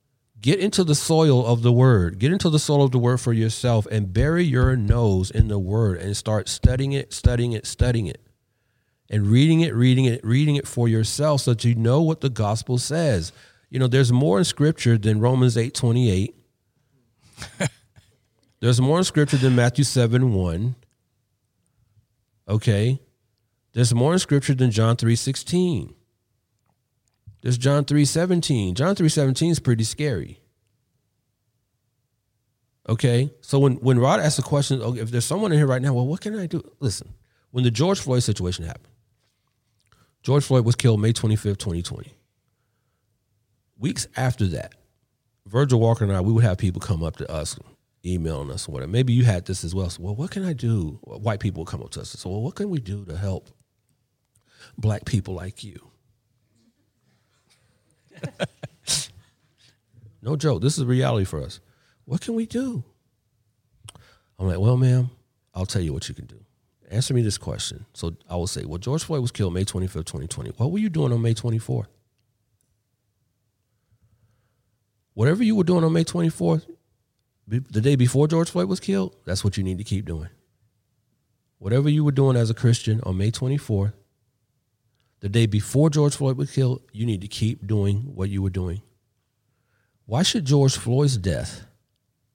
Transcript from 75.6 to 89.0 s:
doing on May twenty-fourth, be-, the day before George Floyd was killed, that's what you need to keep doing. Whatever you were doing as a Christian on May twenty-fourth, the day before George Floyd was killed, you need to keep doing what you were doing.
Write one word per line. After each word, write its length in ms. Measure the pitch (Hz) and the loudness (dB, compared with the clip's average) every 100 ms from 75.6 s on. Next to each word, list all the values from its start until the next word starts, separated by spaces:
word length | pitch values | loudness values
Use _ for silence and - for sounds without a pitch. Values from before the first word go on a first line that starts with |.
doing 200 | 175 180 | 2 2
on 80 | 160 | 2
May 120 | 165 | 2
twenty-fourth, 640 | 165 175 170 - 170 160 - 339 _ _ _ _ _ _ - | 0 0 -2 0 0 0 -4 -16 _ _ _ _ _ _ -8
be-, 100 | 113 | -6
the 220 | 135 107 | -2 0
day 140 | 120 | 2
before 320 | 139 123 131 151 | 4 4 4 2
George 240 | 165 165 | 2 0
Floyd 180 | 180 185 | -2 -2
was 120 | 185 | -4
killed, 340 | - 196 185 - - | -2 -2 -4 -8 -6
that's 180 | 95 | -4
what 120 | 107 98 | -2 -2
you 60 | |
need 160 | 95 90 | -4 -6
to 60 | |
keep 220 | 107 98 101 | -4 -6 -6
doing. 220 | 82 82 - _ _ _ _ _ _ _ _ _ _ _ _ | -10 -10 -16 _ _ _ _ _ _ _ _ _ _ _ _
Whatever 300 | 95 123 147 | -2 0 2
you 140 | 151 | 2
were 100 | 147 | 2
doing 240 | 135 135 123 | 2 4 4
as 140 | 113 | 2
a 40 | |
Christian 460 | 113 120 113 - 110 | 2 2 2 2 -2
on 160 | - 92 | -2 -2
May 120 | 104 | -2
twenty-fourth, 600 | 113 127 139 - 104 101 - _ _ _ _ _ _ _ _ _ _ _ _ | -2 -2 -4 -2 -2 -2 -4 _ _ _ _ _ _ _ _ _ _ _ _
the 80 | 101 | -2
day 160 | 113 | 2
before 460 | 113 101 - 135 156 | 2 2 0 2 2
George 260 | 147 147 - | 4 0 0
Floyd 220 | 135 131 | -2 -2
was 120 | 139 | -4
killed, 320 | - 127 127 - | 0 0 -2 -8
you 120 | 101 | -6
need 160 | 117 101 | -2 -2
to 80 | 104 | -6
keep 380 | - 110 - 98 | -4 -2 -2 -2
doing 480 | 107 101 101 131 | 0 0 -2 -4
what 160 | - 98 | -6 -4
you 100 | 98 | -2
were 80 | 95 | -2
doing. 300 | 92 90 92 - _ | -4 -6 -8 -12 _